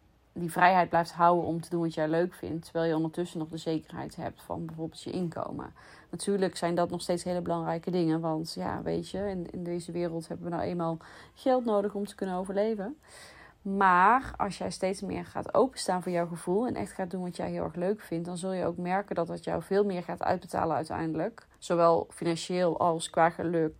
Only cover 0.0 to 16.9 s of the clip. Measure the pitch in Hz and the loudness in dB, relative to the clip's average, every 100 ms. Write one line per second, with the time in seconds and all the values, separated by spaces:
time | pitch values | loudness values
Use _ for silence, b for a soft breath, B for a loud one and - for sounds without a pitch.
0 | _ _ _ - 170 170 180 185 170 170 | _ _ _ -8 -4 2 4 6 4 2
1 | 170 170 170 175 156 165 165 170 165 160 | 0 2 4 4 2 -4 -4 -2 -2 -2
2 | 156 165 180 - - 165 - 165 165 156 | 0 0 0 -4 -8 -8 -6 -2 0 0
3 | 160 160 175 170 156 160 165 160 - 165 | -2 -4 -6 -6 -8 -6 -4 -4 -4 -10
4 | 147 165 147 - - 170 165 160 160 - | -10 -8 -10 -10 -8 -8 -6 -8 -8 -8
5 | - - 175 - - - - B B B | -8 -4 -4 -4 -6 -8 -10 B B B
6 | B 170 - 202 190 - 170 175 175 175 | B -6 0 2 0 0 0 2 0 -2
7 | - 175 180 180 175 170 160 165 165 180 | -2 -2 0 -2 -2 -2 -2 -4 -2 2
8 | 165 160 165 156 165 - 180 - 165 170 | 2 2 0 -2 -4 -6 -4 -4 -2 -2
9 | 170 185 202 190 170 - 175 175 170 170 | -4 -4 -4 -4 -6 -6 -6 -6 -4 -4
10 | 175 165 165 170 170 170 - 175 165 165 | -2 -4 -6 -8 -4 -2 -2 -2 -2 -4
11 | B B B - 269 254 233 208 202 202 | B B B -2 2 4 4 2 2 -2
12 | 202 - 190 180 190 196 220 220 190 302 | -6 -6 -4 -4 -2 0 0 0 -6 -10
13 | B B B B B B 196 196 196 180 | B B B B B B -4 4 6 8
14 | 190 247 269 - 202 175 185 180 185 196 | 8 6 2 -4 -4 -2 -6 -2 -2 -2
15 | 190 175 175 - - - - - - 180 | -4 -6 -6 -8 2 4 4 2 -2 0
16 | 175 175 170 170 - 190 247 - 196 | 0 0 0 -2 0 0 0 -2 -6